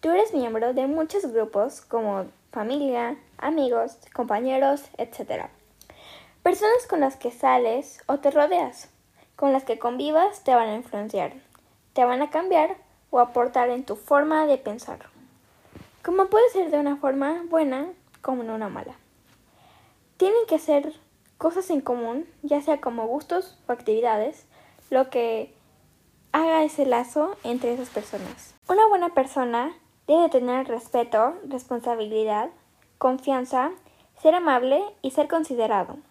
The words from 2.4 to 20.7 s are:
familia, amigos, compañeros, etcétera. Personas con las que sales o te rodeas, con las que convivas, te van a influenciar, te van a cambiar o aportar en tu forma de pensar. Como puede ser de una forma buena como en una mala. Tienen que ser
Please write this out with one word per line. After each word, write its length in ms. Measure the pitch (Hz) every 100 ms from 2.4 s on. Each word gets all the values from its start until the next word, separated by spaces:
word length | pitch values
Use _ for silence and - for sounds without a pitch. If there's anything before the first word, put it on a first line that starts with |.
| _
familia, 680 | - 214 277 285 240 233 285 _ _
amigos, 640 | 277 311 262 233 233 - - -
compañeros, 680 | 233 208 254 262 269 285 - -
etcétera. 540 | 240 - - - - _ _ _ - - - - - _
Personas 460 | 349 370 415 480 494
con 120 | 339
las 160 | 269 269
que 120 | 240
sales 720 | - 269 254 240 240 285 - -
o 100 | 285
te 140 | 285
rodeas, 580 | 285 294 359 123 - - _ _ _ _ -
con 180 | 277
las 100 | 269
que 140 | 269 226
convivas, 680 | 240 254 285 311 381 403
te 120 | - 247
van 140 | 226
a 60 | 214
influenciar, 580 | 254 202 214 202 151 262 _ _ _ _ _
te 100 | -
van 200 | 247 254
a 80 | 294
cambiar 460 | 311 370 349 320 381 _ _ _
o 80 | 247
aportar 500 | 240 247 247 254 247
en 160 | 247 269
tu 100 | 214
forma 520 | - 285 302 311 311
de 100 | 269
pensar. 440 | 226 208 - - - _ - _ _ _ _ - - _
Como 260 | - 370 381
puede 200 | 427 480
ser 220 | 381 339
de 80 | 294
una 160 | 285 285
forma 480 | 285 269 277 339 339
buena 380 | 330 294 262 320 359 _ _
como 180 | - 254
en 80 | 226
una 200 | 220 208
mala. 260 | 170 - - _ _ _ _ _ _ _ _ _ _ _ _
Tienen 300 | 381 453 453
que 100 | 311
ser 360 | 311